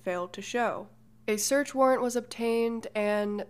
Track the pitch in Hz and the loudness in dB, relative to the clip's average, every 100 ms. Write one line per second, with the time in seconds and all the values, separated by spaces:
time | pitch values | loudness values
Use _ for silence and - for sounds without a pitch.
0 | 190 180 180 - 202 240 220 - 202 - | -4 -4 -4 -10 -4 -2 0 -2 -8 -18
1 | - - - 214 - 277 277 262 262 247 | -20 -8 -4 -2 2 2 2 4 4 4
2 | 247 240 233 - 233 233 233 226 220 214 | 2 -2 -4 -4 0 2 0 -2 -4 -2
3 | 208 208 208 208 | 0 2 0 -2